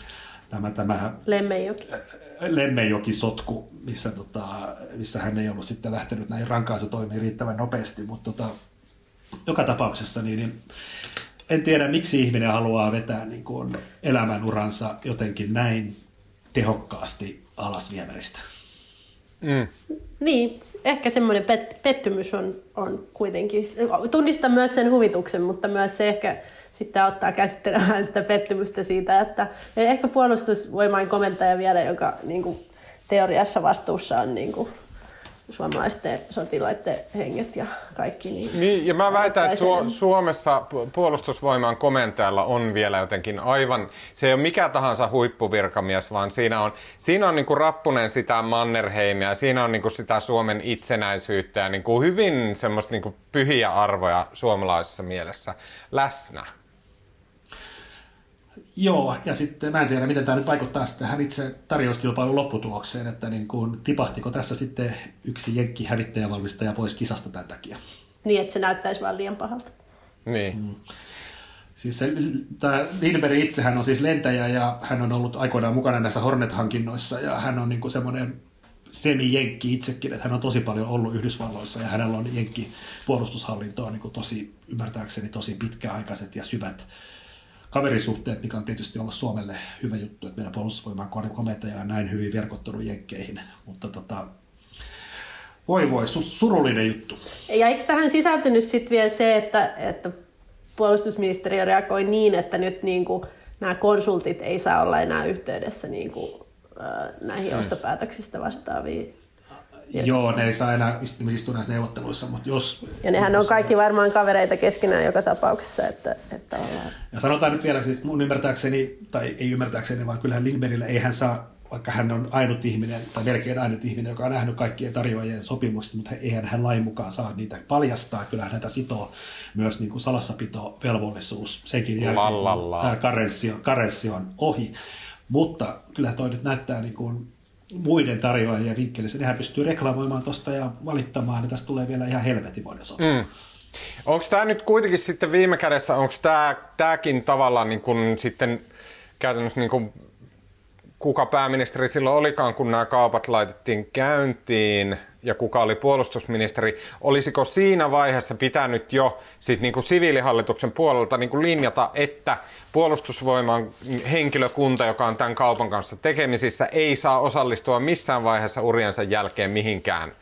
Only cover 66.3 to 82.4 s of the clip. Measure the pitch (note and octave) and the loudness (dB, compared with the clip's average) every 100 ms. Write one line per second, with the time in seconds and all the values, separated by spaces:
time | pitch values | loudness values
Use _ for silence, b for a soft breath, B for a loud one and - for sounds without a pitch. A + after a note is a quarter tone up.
66.3 | G2+ G2 - A2 G#2+ A2 - A#2+ G#2+ - | -4 -6 -4 -4 -2 -4 -4 -4 -4 -8
67.3 | F2+ - - - - B B B B G#3+ | -12 -14 -16 -16 -18 B B B B 2
68.3 | G3+ G3 - F#3+ F#3 - G3 F#3+ F#3+ G3 | 2 2 0 0 0 -4 -4 -4 -4 -6
69.3 | G3+ - A#3+ - - _ b b b - | -6 -8 -10 -14 -20 _ b b b -4
70.3 | A#2 G2 G#2+ G#2 G#2 - B B B B | -2 -2 -4 -8 -10 -16 B B B B
71.3 | B B B B - B2 A#2+ C#3 D#3 D3 | B B B B -12 -8 -2 -2 -2 -2
72.3 | C3+ - - C#3+ C#3 D3 F#3 E3 E3 C#3+ | -4 -6 -2 0 0 0 0 2 2 4
73.3 | C#3+ D3+ - B2 B2 A#2+ C3 D3 D#3 C3 | 4 2 2 2 2 2 2 2 2 2
74.3 | B2 A#2+ B2 A#2+ A#2+ - B2 A#2+ A#2+ B2 | 0 2 0 0 -2 -2 0 0 0 0
75.3 | - C3 B2 A2+ B2 C3 B2 A2+ A#2+ B2 | -2 0 0 2 2 2 2 2 2 2
76.3 | C3 A#2 - A2 A#2+ A#2 B2 - - C#3+ | 2 2 0 -2 0 -2 -2 -2 -2 -4
77.3 | - C3 B2 A#2+ A#2+ B2+ C3 B2 B2+ B2+ | -2 -2 -2 -2 -2 -2 -2 -2 -4 -6
78.3 | - - _ - - - - D3+ C#3 B2+ | -8 -16 _ -20 -20 -10 -2 2 2 4
79.3 | C3+ A#2+ A2+ B2+ B2+ - B2 C3+ A2+ B2+ | 2 0 -2 -2 -2 -2 -4 -6 -6 -4
80.3 | B2 C3 A#2 A2+ G#2+ A2+ A#2+ A2+ A#2 A#2 | -2 0 0 0 -2 -2 0 0 -2 -4
81.3 | - A2+ G#2 G#2+ A#2 A2+ G#2+ A2+ A2+ A#2+ | -4 -6 -8 -6 -6 -4 -2 -2 -2 -4
82.3 | A#2+ | -4